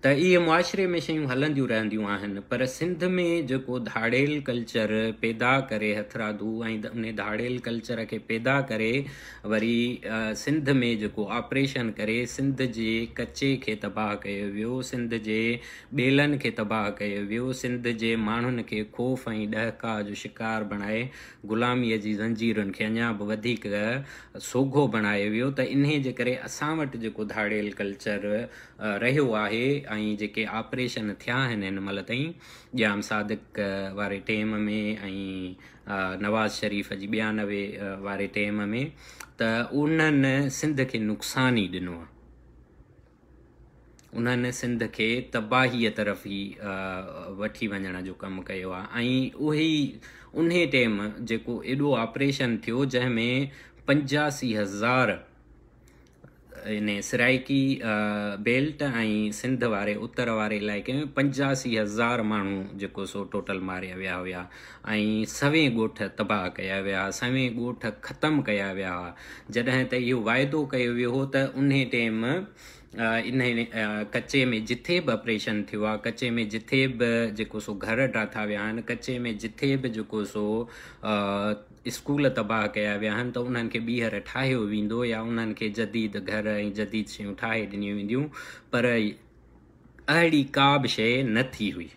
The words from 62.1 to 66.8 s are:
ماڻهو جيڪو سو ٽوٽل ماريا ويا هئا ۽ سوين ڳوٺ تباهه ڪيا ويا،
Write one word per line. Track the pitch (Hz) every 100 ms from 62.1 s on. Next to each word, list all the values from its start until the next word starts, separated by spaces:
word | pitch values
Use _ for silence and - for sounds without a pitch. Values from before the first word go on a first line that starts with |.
| 120
ماڻهو | 107 104 98 98 95 95
جيڪو | 98 - 95
سو | 101
ٽوٽل | 95 101 92 98
ماريا | 92 92 92 92
ويا | 95 90
هئا ۽ | 92 90 90 - - - - 107 104 107 110
سوين | - 143 160 147 117
ڳوٺ | 110 - 101 -
تباهه | 101 104 90
ڪيا | - 95
ويا، | 98